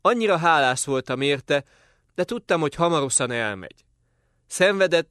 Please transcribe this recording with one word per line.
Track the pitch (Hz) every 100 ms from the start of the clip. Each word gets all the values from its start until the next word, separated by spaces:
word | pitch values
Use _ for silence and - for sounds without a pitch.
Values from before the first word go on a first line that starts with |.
annyira | 190 240 214 170
hálás | 170 156 131 127
voltam | 147 131 - 127
érte, | 139 139 - 143 - _ _ _ _
de | -
tudtam, | 180 233 - 170
hogy | 147
hamarosan | - 170 160 135 - 123
elmegy. | 120 107 98 87 - _ _ _ _ _ _ -
Szenvedett, | - 190 196 185 170 -